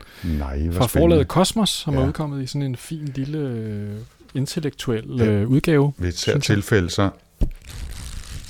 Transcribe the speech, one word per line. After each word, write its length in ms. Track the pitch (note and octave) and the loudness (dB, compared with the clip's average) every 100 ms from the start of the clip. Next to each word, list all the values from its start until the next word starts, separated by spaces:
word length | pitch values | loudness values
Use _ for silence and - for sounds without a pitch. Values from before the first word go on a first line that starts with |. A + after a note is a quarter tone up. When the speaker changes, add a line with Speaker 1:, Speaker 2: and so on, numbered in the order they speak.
| - - | -18 -8
Speaker 1:
Nej, 340 | F2 D2+ C#2 C#2 | -2 -2 -2 -2
hvor 140 | D#2+ | 0
Speaker 2:
fra 160 | F2 A#2+ | 2 2
Speaker 1:
spændende. 0 | |
Speaker 2:
forlaget 400 | C3+ E3+ E3 F2+ | 4 6 6 4
Kosmos, 420 | D#3+ F#3 A3+ G3 | 2 2 2 0
som 260 | - D#3+ C3+ | 0 -2 0
er 40 | |
Speaker 1:
Ja. 60 | C3 | 0
Speaker 2:
udkommet 360 | D3 D3+ C#3 | 0 -4 -4
i 40 | C3 | -4
sådan 160 | D3 | -4
en 140 | C#3 B2 | -4 -4
fin 360 | - D#3+ D3+ | -8 -8 -6
lille, 240 | C3 C3+ D3+ | -6 -6 -4
øh, 580 | C#3 A#2 A2 G#2 G#2 G#2 A#2 _ - | -4 -4 -6 -6 -8 -10 -14 _ -10
intellektuel, 680 | C3+ C3+ F3 D3 - - A2 C3+ C3 | -6 -4 -4 -6 -4 -4 -4 -2 0
Speaker 1:
Ja. 60 | A2 | 2
Speaker 2:
øh, 220 | G#2 A2+ | 4 4
udgave, 440 | C3 - D3 C#3+ C3+ | 2 4 4 4 0
Speaker 1:
Ved 100 | F2+ | -4
et 100 | - | -2
særligt 260 | - C#3+ | 0 0
Speaker 2:
synes 40 | C3+ | 4
jeg. 80 | G2+ | 2
Speaker 1:
tilfælde, 340 | - G#2 F2 | 4 2 4
så 200 | - G2 - _ _ - - - - - - - - - - - | 2 0 -2 _ _ -2 -2 -14 -12 -10 -10 -12 -12 -12 -12 -8